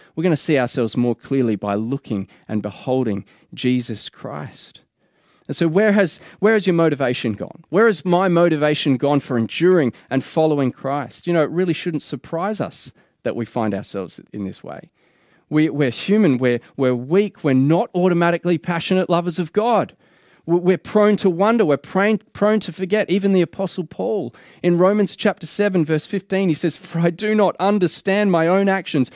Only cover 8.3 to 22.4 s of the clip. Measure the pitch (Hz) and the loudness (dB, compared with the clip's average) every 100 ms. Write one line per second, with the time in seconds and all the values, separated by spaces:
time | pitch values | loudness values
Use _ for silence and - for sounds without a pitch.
8.3 | 170 175 151 151 151 151 127 139 143 - | 4 4 2 0 2 0 2 2 0 0
9.3 | 123 110 - 175 185 127 - - 131 - | -2 -2 0 4 4 2 -4 -6 -6 -2
10.3 | 170 160 143 131 - 135 143 127 - 175 | 0 0 2 -2 -4 -6 -6 -8 -10 -2
11.3 | 170 147 165 185 160 175 156 - 139 - | 0 0 -2 -2 -2 -4 -6 -8 -12 -8
12.3 | 165 190 214 95 - - - _ _ 120 | -6 -4 -4 -6 -10 -18 -20 _ _ -8
13.3 | 110 113 123 110 98 87 98 92 - - | -6 -6 -4 -2 -4 -8 -10 -10 -14 -14
14.3 | 107 95 - 90 85 - _ _ _ _ | -10 -10 -12 -16 -16 -18 _ _ _ _
15.3 | _ _ 151 156 143 135 - - 208 185 | _ _ 0 0 0 -2 -2 0 2 4
16.3 | 127 127 120 - - 131 123 127 185 208 | 2 0 -2 -6 -2 0 0 0 0 0
17.3 | - 147 131 139 170 - 180 180 170 170 | -2 0 2 4 2 0 0 2 2 0
18.3 | 170 175 165 - 170 - 185 180 170 175 | 0 -2 -2 -2 -6 0 0 2 0 -2
19.3 | 160 170 208 233 214 110 _ _ _ _ | -6 -4 -2 0 0 -2 _ _ _ _
20.3 | _ - 175 175 185 - 214 208 202 196 | _ -2 0 2 0 0 2 4 4 0
21.3 | 170 208 233 170 139 - 190 202 214 - | 2 2 2 2 0 0 0 2 0 -4
22.3 | - | -2